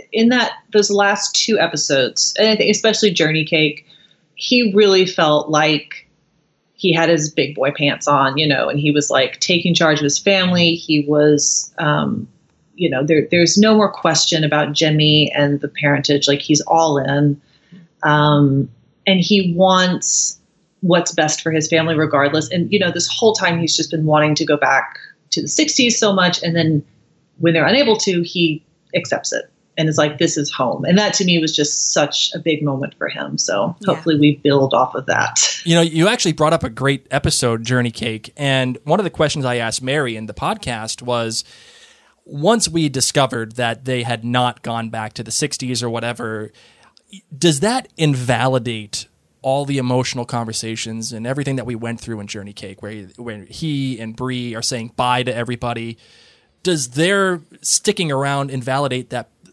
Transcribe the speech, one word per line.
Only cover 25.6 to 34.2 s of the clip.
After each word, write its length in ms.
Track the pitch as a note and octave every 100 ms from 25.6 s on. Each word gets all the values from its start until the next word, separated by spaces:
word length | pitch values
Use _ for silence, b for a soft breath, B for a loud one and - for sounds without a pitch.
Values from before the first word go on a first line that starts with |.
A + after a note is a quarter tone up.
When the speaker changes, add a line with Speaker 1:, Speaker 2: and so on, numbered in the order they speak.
| D#4 - A#3+ A3+
Speaker 1:
so 140 | G#3+
much. 300 | F#3+ F3+ F3
And 120 | E3+ E3
then 280 | D#3+ D3+ - _ _ _ _ -
when 160 | E3
they're 120 | E3 D3
unable 300 | A#3+ A3+ G#3+
to, 240 | - F3
he 400 | E3+ F#3 E3 D3+ - _ _
accepts 380 | F3+ - - -
it 180 | - - _ _ -
and 120 | D#3+
is 100 | D3+
like, 200 | D3+ D3
"This 180 | E3 -
is 160 | C#3+
home." 320 | - C3 -
And 120 | - F3+
that 160 | G#3
to 100 | -
me 140 | F3+ F3
was 140 | D#3 -
just 360 | C#3+ - -
such 380 | - - - -
a 40 | D3+
big 240 | - D3+
moment 320 | D3 C3+ C3+ -
for 120 | D2
him. 280 | - C#2+ D3
So 360 | - G2+ G#2 F3
Speaker 2:
Yeah. 140 | -
Speaker 1:
hopefully 220 | - E3
we 180 | D#3